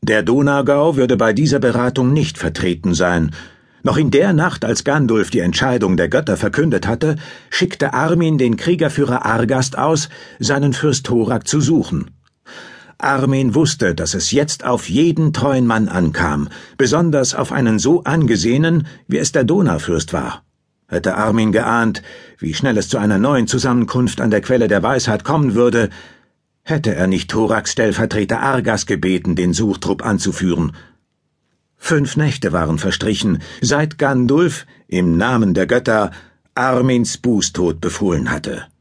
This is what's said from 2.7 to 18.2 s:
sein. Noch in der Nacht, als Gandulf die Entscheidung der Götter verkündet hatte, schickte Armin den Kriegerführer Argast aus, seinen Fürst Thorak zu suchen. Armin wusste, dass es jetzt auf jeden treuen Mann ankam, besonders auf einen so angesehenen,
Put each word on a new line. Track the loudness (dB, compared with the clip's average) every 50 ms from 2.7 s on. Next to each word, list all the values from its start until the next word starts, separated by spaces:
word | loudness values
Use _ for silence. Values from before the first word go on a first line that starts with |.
| -2 -2 0 -2 0
sein. | 2 2 2 2 2 0 0 -4 -8 -16 -20 -20 _ _ _ _ _ _
Noch | -2 0
in | 2 0 2
der | 4 2 4 4 2
Nacht, | 2 2 0 -2 -2 -4
als | -2 -2 -2 -2
Gandulf | -2 0 2 2 2 2 2 0 0
die | 0 0
Entscheidung | 0 0 0 0 0 0 2 2 2 2 2
der | 2 0 2
Götter | 0 0 0 0 -2
verkündet | -2 -2 -2 0 0 0 2 0 0 0
hatte, | -2 -2 0 0 -2 -2 -2 -6 -14 -20 -20 -18 -8
schickte | -4 -2 -2 -2 -2 -4 -4 -2 0
Armin | 0 0 2 2 2 2 2 2 2
den | 2 2 0
Kriegerführer | 0 0 -2 0 0 0 -2 0 0 0 0 0 -2 0
Argast | 0 0 0 0 0 0 0 -2 -2 -2
aus, | -2 -2 0 0 0 -2 -6 -12 -20 -20 -20 -12 -6
seinen | -4 -2 0 0 2 0 0
Fürst | 0 0 0 0 0 -2
Thorak | -2 0 0 2 0 -2 -4 -4 -2
zu | -2 0
suchen. | 2 2 2 2 0 0 -4 -6 -6 -8 -14 _ _ _ _ _ _ -20 -20 -20 -20 -20 -20 -20 -20 -20 -12
Armin | _ -2 0 0 2 2 2 2 2 0 2 2
wusste, | 2 2 2 0 0 -2 -2 0
dass | 0 -4 -4 -2
es | -4 -4 0
jetzt | 0 0 0 0 -4 -6 -4
auf | -2 -2 -2 -2 -2
jeden | 0 2 2 2 2 2 0 0 0
treuen | 0 0 0 2 2 2
Mann | 2 2 2 0 0
ankam, | 0 0 0 0 0 0 -2 -2 -2 -2 -4 -6 -8 -16 -20 -20 -2
besonders | -2 0 2 2 2 2 2 2 0 0 0 -2
auf | -4 -4 -4
einen | -2 0 0 2 2 2
so | 2 2 2 2 2
angesehenen, | 0 0 2